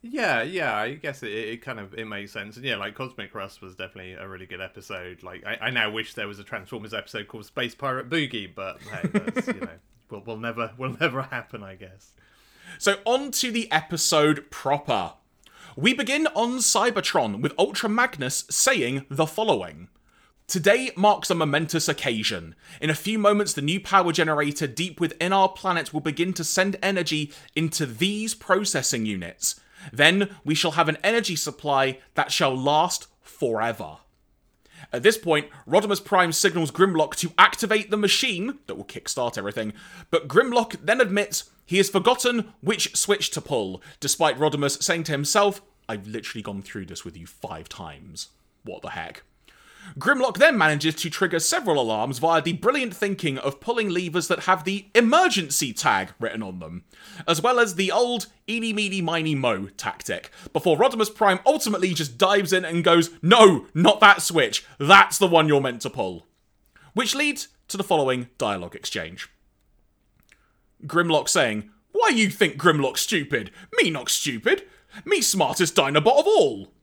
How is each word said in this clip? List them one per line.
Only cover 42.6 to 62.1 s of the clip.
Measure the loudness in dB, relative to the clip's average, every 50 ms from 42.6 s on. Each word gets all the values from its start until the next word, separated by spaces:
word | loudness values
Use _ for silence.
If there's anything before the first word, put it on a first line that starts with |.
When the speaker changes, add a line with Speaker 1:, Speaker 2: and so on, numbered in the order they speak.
Speaker 2:
which | -4 -4 -2 -2 -2 -4 -2
switch | -4 0 0 0 0 0 -4
to | -6 -8
pull, | -6 -4 -4 -2 -2 -4 -8 -12 -14 -20 -16 _
despite | -4 -4 0 2 2 0 2
Rodimus | 2 0 0 0 0 -2 -2 -2 -2 -2
saying | -2 -2 -2 -2
to | -4
himself, | -4 -4 -2 0 2 4 4 2 0 -2 _ _ _ _ _ -10
"I've | -10 -10 -10
literally | -10 -12 -10 -10 -10 -12 -10 -10
gone | -8 -10 -10
through | -12 -10 -12 -12 -12
this | -10 -14 -14 -14
with | -14 -16
you | -16 -20
five | -20 -16 _ -12 -10 -10 -12 -12
times. | -16 -16 -14 -14 -14 -14 -18 -20 -18 -14 -14 -14 -16 _ _ _ _ _ _ _
What | -14 -14 -12 -12
the | -12
heck?" | -10 -10 -12 -12 -14 -20 _ _ _ _ _ _ _ _ _ -20 -20 -20 -20 -18 -14 -4
Grimlock | 0 0 2 2 2 0 4
then | 6 6 6 6
manages | 6 4 4 4 2 0 -2 -2
to | -2 -8 -8
trigger | -2 -2 -2 0 0 0
several | 0 0 -2 -2 0 0 0 0
alarms | 2 0 0 -2 -2 -2 -2
via | 0 2 2 2 4
the | 2 0 -4
brilliant | 0 0 0 2 2 -2 -4 -4
thinking | -4 -2 -2 -2 -2 -2 -4 -4
of | -2 -4 -4 -6 -4
pulling | -4 -2 -2 0 0 0
levers | -2 -2 -4 -2 -2 -4 0
that | 0 -2 -2
have | 2 2 0 2 0
the | -6 -6 -6 -8 2 _
emergency | 4 4 6 4 4 4 4 2 0 -2 -2 -2 -4 -2 -4 -6
tag | -2 2 2 2 2 0 -4 -8 _
written | -6 -6 -4 -6
on | -8 -8 -10
them, | -12 -14 -14 -14 -16 -16 _ _ -20 -20 -20 -18 -12 -4
as | -2 -2 0
well | 2 2 4 4
as | 2 2 2
the | -2 -2 0
old | 2 2 0 0 0 -4 -6 -10 _ _ _
"eeny, | -6 -6 -4 -4 -4
meeny, | -2 -2 -2 -2 -2 -2
miny, | -2 -2 -2 -2 0 0 0
mo" | 0 2 0 0 0 -4 -10 _
tactic, | -8 -8 -8 -8 -8 -8 -8 -8 -8 -8 -14 -20 -20 -20 -6 _
before | 0 2 2 4
Rodimus | 6 4 2 4 2 -2 -2 0
Prime | 2 2 4 4 4 4
ultimately | 2 2 2 0 -2 -2 0 0 0 0
just | -2 -4 -6